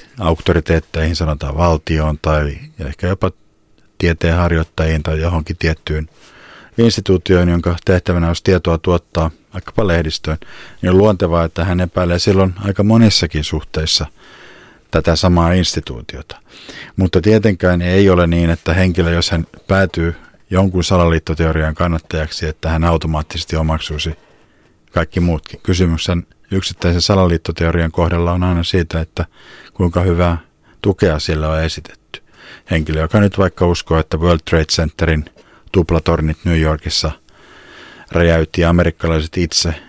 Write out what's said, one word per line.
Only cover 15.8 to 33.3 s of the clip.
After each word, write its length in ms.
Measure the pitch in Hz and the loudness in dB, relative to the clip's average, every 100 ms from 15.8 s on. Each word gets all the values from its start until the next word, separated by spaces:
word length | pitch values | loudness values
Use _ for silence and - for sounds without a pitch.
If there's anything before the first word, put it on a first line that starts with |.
| - 60 - - - - _ - - - - - | -8 -12 -14 -16 -16 -20 _ -20 -20 -20 -12 -2
Mutta 240 | 92 92 | 0 2
tietenkään 640 | 107 110 107 92 90 87 | 4 4 4 2 2 2
ei 280 | 87 95 98 | 2 4 6
ole 160 | 90 85 | 6 4
niin, 240 | 85 85 | 2 2
että 240 | 82 - | 0 0
henkilö, 360 | 85 92 87 85 | 2 2 2 0
jos 200 | 85 85 | 0 0
hän 160 | 85 80 - - | -2 -6 -10 0
päätyy 480 | 95 92 - 82 82 - _ - | 2 2 0 -4 -4 -14 _ -4
jonkun 340 | 92 95 92 | 0 2 0
salaliittoteorian 920 | 85 92 85 82 - 80 82 80 78 | 2 4 4 2 -2 -2 0 0 -2
kannattajaksi, 720 | 76 87 80 - 80 78 - 78 | -2 -2 -2 -4 -6 -6 -6 -8
että 220 | - 80 | -6 -4
hän 160 | 80 | 0
automaattisesti 720 | 85 82 80 78 80 82 - 80 | 0 0 0 -4 -6 -10 -6 -4
omaksuisi 580 | 80 78 - 76 80 76 _ _ _ _ _ _ _ | -2 -2 -6 -8 -8 -10 _ _ _ _ _ _ _
kaikki 280 | - 82 - | -4 -2 0
muutkin. 400 | 87 80 - - | 0 -2 -6 -12
Kysymyksen 640 | - 90 90 80 - 87 - _ - | -4 0 0 0 -2 -4 -6 _ -6
yksittäisen 520 | 95 - - 90 87 | -6 -4 -4 -2 0
salaliittoteorian 880 | - 95 92 85 - 82 82 85 82 | 2 2 2 0 -4 -4 -2 0 -2
kohdalla 400 | 85 85 85 85 | 0 0 0 0
on 100 | 90 | 0
aina 220 | 90 87 | 0 -2
siitä, 360 | 82 92 82 82 | 0 -2 -2 -4
että 260 | 80 - 87 _ - - - | -6 -6 -8 _ -20 -20 -16
kuinka 260 | - 87 87 | -4 -2 0
hyvää 380 | 90 85 87 82 - _ _ - | 0 2 2 0 -6 _ _ -6
tukea 360 | 104 95 98 76 | -2 2 2 0
sille 280 | - 78 78 | -2 -2 -2
on 160 | 78 | -2
esitetty. 600 | 80 - - - _ - _ _ - - - | -4 -6 -16 -20 _ -20 _ _ -20 -20 -4
Henkilö, 300 | 82 76 78 | -4 -2 -2
joka 200 | 80 107 | 0 2
nyt 180 | 101 | 2